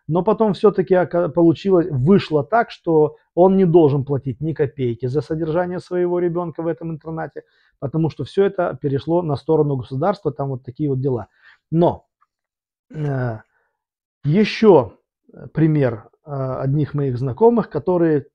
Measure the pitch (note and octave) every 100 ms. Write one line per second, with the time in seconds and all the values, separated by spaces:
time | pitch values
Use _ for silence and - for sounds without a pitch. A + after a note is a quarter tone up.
0 | - E3 F3+ G#3+ A3 F3+ G#3 G3+ F#3 F3+
1 | E3+ F3 F3 E3 E3+ - G3 F#3 F3 C#3
2 | C3+ G3 - D3+ C#3+ A#3 A3+ - F3 D#3+
3 | D3+ - _ - F#3 F#3+ F#3 E3+ D3+ C#3+
4 | B2+ C#3 C#3 A2+ D#3 D3 C#3+ - B2 A2+
5 | B2+ C#3+ C3 D#3+ D#3+ D#3+ F3+ F3+ - F3+
6 | F3 F3 F3+ E3 F3 - E3 E3 E3 D#3
7 | D#3+ D#3+ D3+ D#3 - _ _ _ C3+ D#3+
8 | D#3 - C3+ - G3 G3 F3 C3+ C#3+ C3+
9 | - E3+ E3+ C#3 - D#3+ D3 C3+ G#2+ C3
10 | F3 G3+ D#3 C#3+ C#3 C3 - - D3+ C3
11 | C3+ A#2+ - _ _ _ _ D#3+ E3+ G2+
12 | _ _ _ _ _ _ _ _ _ D#3
13 | D3 C3+ B2 G#2+ - _ _ _ _ _
14 | _ _ C#3+ F3 G#3 - A3 D#3+ A2 -
15 | _ _ _ - - - D#3+ D3+ B2+ G#2+
16 | - _ D#3 C#3 C3 B2+ C3+ D3 C#3+ C#3+
17 | C#3 A#2+ C3 A#2+ A3+ A#3 - D3 F#3 F3+
18 | E3 D3+ -